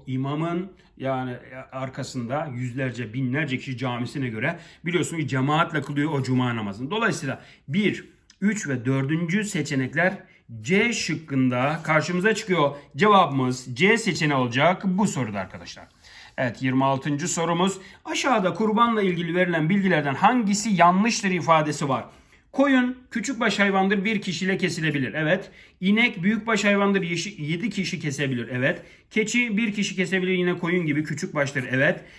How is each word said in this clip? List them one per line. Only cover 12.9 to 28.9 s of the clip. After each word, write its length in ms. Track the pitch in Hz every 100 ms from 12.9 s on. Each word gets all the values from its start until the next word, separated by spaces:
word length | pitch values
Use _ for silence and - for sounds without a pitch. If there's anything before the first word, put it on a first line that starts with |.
| 135
Cevabımız 720 | 208 202 160 135 127 127 131
C 260 | 117 190 226
seçeneği 400 | 196 151 156 139
olacak 440 | 123 123 160 185
bu 220 | 196 185 202
soruda 340 | - 113 101
arkadaşlar. 440 | 92 87 - 98 - _ - - - -
Evet, 260 | 127 101
yirmi 220 | 131 127
altıncı 440 | 135 135 151 143 170
sorumuz. 500 | 175 165 170 190 - - -
Aşağıda 500 | 320 320 294 226 180
kurbanla 480 | - 220 214 233 220
ilgili 320 | 196 165 165
verilen 340 | 175 180 165 156
bilgilerden 460 | 202 190 160 143
hangisi 560 | 135 196 247 202 202 233
yanlıştır 600 | 180 170 185 226 220 196
ifadesi 580 | 180 139 156 151 - -
var. 160 | 120 - - _ _ _
Koyun 440 | - 277 262 247 254 -
küçük 300 | 233 233 220
baş 180 | 226 202
hayvandır, 460 | 202 190 190 208
bir 180 | 202 208
kişiyle 340 | 196 156 185 -
kesilebilir. 580 | 175 160 160 143 123
Evet. 360 | 151 156 196 - - - _
İnek 420 | 185 214 240 180
büyük 240 | 185 220 226
baş 180 | 214
hayvandır, 380 | 208 202 202 196
yeşi-, 400 | 170 170 208 -
yedi 280 | 147 170 233
kişi 300 | - 175 165
kesebilir. 480 | 147 131 135 123 117
Evet. 300 | 127 135 175 -